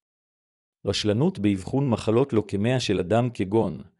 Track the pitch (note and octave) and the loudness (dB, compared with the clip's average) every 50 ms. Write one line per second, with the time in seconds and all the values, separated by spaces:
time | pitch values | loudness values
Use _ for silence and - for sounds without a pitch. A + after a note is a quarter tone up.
0 | _ _ _ _ _ _ _ _ _ _ _ _ _ _ _ _ - G2+ G2+ - | _ _ _ _ _ _ _ _ _ _ _ _ _ _ _ _ -6 -4 -4 -2
1 | - G#2+ G#2 A2 C#3+ F#3 - - G2 G#2 G2 F#2 F#2 - - C3 C#3+ C#3 A2+ G#2 | 0 0 2 2 2 0 0 0 0 0 0 0 -2 -4 -2 -2 0 0 0 0
2 | - - G#2+ A#2 C#3 C#3 - G#2+ G#2 - - G2 G#2 A2 A2 B2 - - G2+ F2 | 0 2 2 2 2 2 2 0 0 0 -2 -2 0 0 0 0 0 0 0 0
3 | F#2 F2 G#2 A#2 B2 B2 A#2+ - G#2+ F#2 G2+ A2+ G#2+ F#2+ D#2 C#2+ - - _ _ | 0 0 2 2 2 0 -2 -4 -4 0 2 2 0 0 -2 -8 -12 -16 _ _